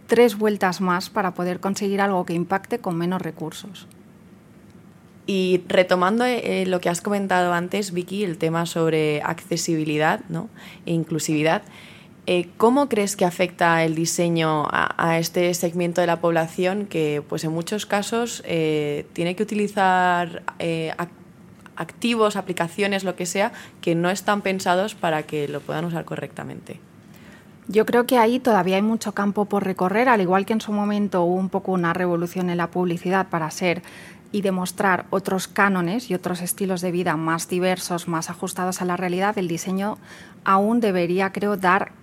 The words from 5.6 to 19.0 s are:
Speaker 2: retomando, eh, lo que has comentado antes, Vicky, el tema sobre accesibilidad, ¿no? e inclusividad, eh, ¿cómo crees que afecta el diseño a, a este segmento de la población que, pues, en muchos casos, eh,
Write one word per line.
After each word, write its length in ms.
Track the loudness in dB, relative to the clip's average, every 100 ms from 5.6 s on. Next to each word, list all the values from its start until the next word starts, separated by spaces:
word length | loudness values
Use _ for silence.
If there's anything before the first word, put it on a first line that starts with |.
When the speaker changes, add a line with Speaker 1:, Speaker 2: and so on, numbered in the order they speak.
| 2
Speaker 2:
retomando, 580 | 2 4 4 4 2 2
eh, 400 | 0 0 0 0
lo 160 | 0
que 80 | 0
has 120 | -2
comentado 520 | -2 -2 0 2 2
antes, 380 | 0 0 -4 -4
Vicky, 300 | -4 -4 -4
el 140 | -4 -2
tema 260 | -2 0 -2
sobre 560 | 0 0 2 0 0
accesibilidad, 1000 | -2 -6 -4 -4 -2 -2 0 2 2 0 -4
¿no? 220 | -8 -8 -14 -20 -14 -2
e 60 |
inclusividad, 680 | -2 0 -2 0 2 4 2 -2 -20 -20 -20 -20 -14 -2
eh, 240 | 0 0 4
¿cómo 320 | 4 6 2
crees 260 | 2 0 2
que 100 | 0
afecta 580 | 2 -2 2 4 4
el 100 | 2
diseño 720 | 0 -2 0 0 2 2 2 2
a, 240 | 2 0 2
a 220 | 2 2
este 340 | 0 0 0
segmento 480 | 2 -2 0 -2 2
de 60 | 2
la 120 | 2
población 680 | 2 0 -2 -2 -2 -2 -4
que, 340 | -2 0 -2 -4
pues, 140 | -6
en 80 | -4
muchos 340 | -4 -4 -6 -2
casos, 560 | -2 -2 -4 -4 -6 -4
eh, 600 | -2 0 0 -2 -4